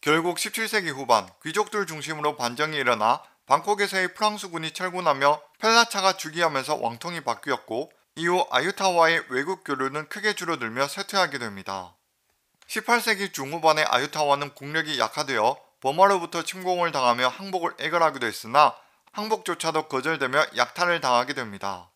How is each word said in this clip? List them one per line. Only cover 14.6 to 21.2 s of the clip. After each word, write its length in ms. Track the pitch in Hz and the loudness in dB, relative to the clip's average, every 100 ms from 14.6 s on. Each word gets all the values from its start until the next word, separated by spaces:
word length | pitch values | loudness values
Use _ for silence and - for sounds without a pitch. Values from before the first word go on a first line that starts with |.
| 139 156 156 139 | -8 -6 -4 0
약화되어 580 | 113 - 143 127 107 143 _ _ | -2 -2 -2 2 2 0 _ _
버마로부터 640 | 131 151 196 196 170 170 | -4 4 6 4 0 -6
침공을 480 | 156 185 185 180 170 | -6 -6 -4 -2 0
당하며 340 | 147 127 120 127 | 2 2 4 2
항복을 480 | - 196 185 170 - | 0 -6 -4 -4 -4
애걸하기도 440 | - 170 165 135 | -2 2 2 2
했으나, 520 | 120 101 110 131 143 - _ _ _ | -4 -4 -10 2 2 2 _ _ _
항복조차도 800 | - 208 208 - 170 165 156 156 | -10 -4 -4 -4 -4 -2 -2 -2
거절되며 580 | 135 131 160 135 135 156 - | -4 -2 -2 0 0 0 2
약탈을 440 | 123 - 175 170 | 0 2 0 0
당하게 340 | 139 123 | 2 2